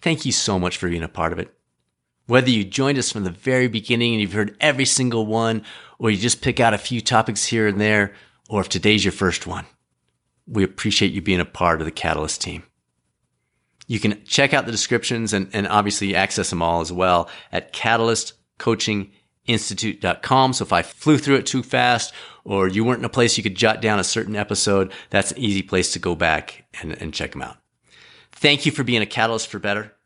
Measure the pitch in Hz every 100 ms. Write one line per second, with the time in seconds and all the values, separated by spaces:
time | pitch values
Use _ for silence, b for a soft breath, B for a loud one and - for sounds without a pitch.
0 | - 156 135 120 - 95 90 - 92 85
1 | 80 - 82 85 - _ _ _ _ _
2 | _ _ - 123 123 117 98 92 135 139
3 | 117 113 95 87 - 127 127 110 104 117
4 | 120 113 101 98 104 - 156 131 131 -
5 | 127 117 110 110 113 113 104 B B B
6 | 117 104 117 - - 120 117 104 - 120
7 | - 120 113 104 - 117 107 101 107 107
8 | 101 B B B _ 107 92 95 104 107
9 | 95 - 95 87 - 85 - _ _ _
10 | _ _ _ _ - 110 95 - 110 98
11 | 98 98 87 92 85 - 90 82 78 -
12 | 85 78 78 - - 82 - _ _ _
13 | _ _ _ _ _ _ _ _ - 113
14 | 110 101 - - 139 147 110 113 - 120
15 | - 120 113 104 95 - 98 104 104 98
16 | 98 90 98 - 92 90 82 85 82 90
17 | 92 87 85 B B 92 - - 117 117
18 | 113 113 - - _ _ - 110 - 104
19 | 98 b b _ - 117 - 98 110 -
20 | 95 85 - 131 131 131 104 87 85 -
21 | 151 147 - 135 - 131 123 131 123 120
22 | - B B B - 98 95 95 113 123
23 | 117 - 120 - 104 90 113 110 110 107
24 | 87 - 110 104 104 101 - 98 95 B
25 | B 104 98 - 113 98 92 92 90 -
26 | 85 87 85 78 - - _ - 82 -
27 | 82 - - - - - _ _ b b
28 | b b b - 151 143 156 - 120 120
29 | 104 - 113 113 - 104 104 101 104 _